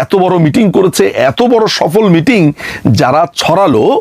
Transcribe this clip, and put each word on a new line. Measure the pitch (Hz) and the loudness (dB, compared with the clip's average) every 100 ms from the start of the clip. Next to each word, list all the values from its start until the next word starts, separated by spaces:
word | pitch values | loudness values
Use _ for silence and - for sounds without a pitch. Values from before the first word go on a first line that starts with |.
এত | 135 196 | 0 0
বড় | 185 180 | 0 0
মিটিং | 151 170 208 196 | 0 0 0 0
করেছে, | 190 - 190 107 127 | 0 0 -2 0 -2
এত | - 247 | 0 0
বড় | 233 214 - | 0 0 -2
সফল | 190 196 208 | -2 0 2
মিটিং | 165 160 226 151 - - - - 113 | 2 2 2 0 -2 -10 -6 -2 0
যারা | 123 147 170 - | 0 0 -2 -4
ছড়ালো | - 175 190 113 160 359 | -2 0 0 2 0 -2